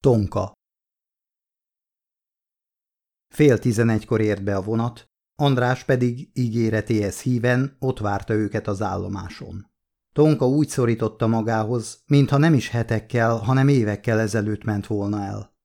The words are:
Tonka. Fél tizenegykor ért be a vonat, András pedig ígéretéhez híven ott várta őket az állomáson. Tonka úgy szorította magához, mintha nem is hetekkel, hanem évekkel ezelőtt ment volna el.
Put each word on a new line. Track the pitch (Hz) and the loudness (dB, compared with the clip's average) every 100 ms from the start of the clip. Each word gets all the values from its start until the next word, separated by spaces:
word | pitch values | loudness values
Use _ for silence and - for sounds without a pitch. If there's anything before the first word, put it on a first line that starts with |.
Tonka. | 135 117 95 101 92 _ _ _ _ _ _ _ _ _ _ _ _ _ _ _ _ _ _ _ _ _ _ _ _ _ _ _ _ | 4 2 0 -4 -8 _ _ _ _ _ _ _ _ _ _ _ _ _ _ _ _ _ _ _ _ _ _ _ _ _ _ _ _
Fél | - 151 113 | 4 4 4
tizenegykor | 127 110 117 110 - 113 | 2 2 2 0 -2 0
ért | 107 98 | 0 -2
be | 98 98 | -2 -4
a | |
vonat, | 98 113 117 117 _ _ _ - | -2 -2 -4 -8 _ _ _ -2
András | 143 127 123 127 | 0 2 0 -2
pedig | - 127 123 123 - | 0 0 0 -2 -10
ígéretéhez | - 120 117 113 107 - 110 101 - | -4 -2 0 0 0 0 -2 -2 -4
híven | 127 120 120 123 139 _ | -2 0 2 0 -2 _
ott | 131 127 | -6 -4
várta | 104 101 - | -4 -4 -2
őket | 110 104 110 - | -2 -2 -4 -4
az | 98 | -4
állomáson. | 101 95 95 98 92 - - - - _ _ _ _ | -4 -6 -6 -8 -10 -14 -14 -16 -18 _ _ _ _
Tonka | - 156 151 127 | 2 2 4 2
úgy | 143 143 | 2 0
szorította | - 117 113 110 - 113 | 0 0 0 -2 -2 0
magához, | 113 110 110 107 120 104 - _ | 0 0 -2 -2 -4 -6 -16 _
mintha | 143 135 139 | 4 4 4
nem | 160 | 4
is | 143 - | 4 2
hetekkel, | 117 113 110 - 120 113 113 | -4 -2 -4 -2 0 0 0
hanem | 101 131 139 | 0 2 4
évekkel | 139 104 101 - 110 | 4 0 -2 -2 0
ezelőtt | 110 113 107 104 | 0 -2 -2 -4
ment | - 104 101 | -4 -4 -2
volna | 104 101 104 | -4 -4 -4
el. | 98 104 104 _ | -6 -10 -14 _